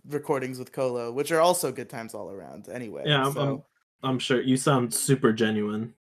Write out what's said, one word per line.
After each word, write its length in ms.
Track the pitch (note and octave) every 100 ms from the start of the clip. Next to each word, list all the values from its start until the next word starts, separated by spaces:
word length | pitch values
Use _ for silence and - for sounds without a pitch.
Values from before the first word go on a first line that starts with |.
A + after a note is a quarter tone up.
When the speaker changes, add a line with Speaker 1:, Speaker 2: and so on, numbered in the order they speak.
| C#3
Speaker 1:
recordings 480 | C#3+ D3 C#3 C3 B2+
with 140 | B2
Colo, 380 | - C3 B2 A#2
which 220 | B2 D3
are 80 | D#3+
also 320 | F3 F3 C#3+
good 160 | B2+ A#2+
times 260 | B2+ A2+
all 160 | G#2+ F2+
around 380 | G2 C#2+ D2 -
anyway, 360 | A#2 A2+ C#2+ D3
Speaker 2:
Yeah, 180 | D3 C3+
I'm, 60 |
Speaker 1:
so. 80 | C#3+
Speaker 2:
I'm, 220 | C#3 C3+ - _ _ _ C3
I'm 80 | B2+
sure. 240 | - B2
You 140 | C3 C3
sound 340 | D#3 C3+ A#2+
super 400 | - - C3+ A#2
genuine. 640 | A2 A2 G#2+ G#2 G#2+ A#2 -